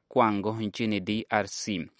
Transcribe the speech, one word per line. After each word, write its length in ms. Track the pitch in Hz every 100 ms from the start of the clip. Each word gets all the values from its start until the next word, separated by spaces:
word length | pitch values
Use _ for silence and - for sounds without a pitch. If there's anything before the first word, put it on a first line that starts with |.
| _
Kwango 500 | 131 113 101 98 113
nchini 380 | 107 - 113 104
D 260 | 90 107 -
R 180 | 110 98
C. 400 | - - 95 80 _